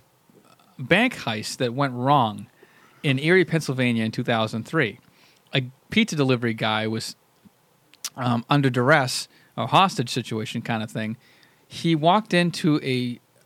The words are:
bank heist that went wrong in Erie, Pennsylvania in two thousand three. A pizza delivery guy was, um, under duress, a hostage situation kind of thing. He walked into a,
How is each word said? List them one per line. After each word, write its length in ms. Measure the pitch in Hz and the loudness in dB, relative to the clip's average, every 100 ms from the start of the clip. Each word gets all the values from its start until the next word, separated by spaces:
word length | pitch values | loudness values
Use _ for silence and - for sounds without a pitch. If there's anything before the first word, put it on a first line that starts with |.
| - _ _ _ _ _ _ - | -8 _ _ _ _ _ _ -8
bank 360 | 127 175 254 - | 0 2 2 -2
heist 420 | - 107 - - | -6 -6 -6 -4
that 160 | 123 | -4
went 200 | 123 139 | -2 -2
wrong 540 | 120 131 147 113 104 - _ _ _ _ _ | 0 4 4 4 -2 -14 _ _ _ _ _
in 160 | 151 131 | 0 2
Erie, 260 | 156 185 160 | 4 4 4
Pennsylvania 580 | 160 147 131 123 117 110 | 0 -2 0 0 0 -2
in 60 | |
two 120 | - | -4
thousand 400 | 123 113 110 113 | -2 0 0 -4
three. 360 | 117 160 110 - _ _ _ _ _ 139 | -4 -2 -2 -4 _ _ _ _ _ -4
A 100 | 127 - - | -4 -10 -2
pizza 260 | 220 226 151 | 0 0 2
delivery 380 | 131 120 120 | 2 2 0
guy 340 | 113 110 110 110 | -2 -2 0 -2
was, 280 | 113 - - _ _ - _ _ _ _ _ - - | -4 -8 -14 _ _ -20 _ _ _ _ _ -14 -6
um, 300 | 123 117 - | -2 -2 0
under 200 | 147 135 | 2 2
duress, 580 | 123 123 156 127 - - _ _ - | 2 4 4 2 -4 -10 _ _ -8
a 120 | 113 | 2
hostage 420 | 156 190 - 120 | 4 4 0 -4
situation 520 | 127 - 110 107 120 | -4 -6 -6 -6 -8
kind 220 | - 113 | -4 -4
of 80 | 107 | -4
thing. 260 | 113 110 110 _ _ _ _ _ | -6 -6 -8 _ _ _ _ _
He 280 | - 170 160 | -4 0 2
walked 380 | 165 208 220 | 4 2 2
into 460 | 175 175 - 156 147 | 2 2 0 0 0
a, 360 | 139 127 123 120 _ _ | 0 -4 -4 -8 _ _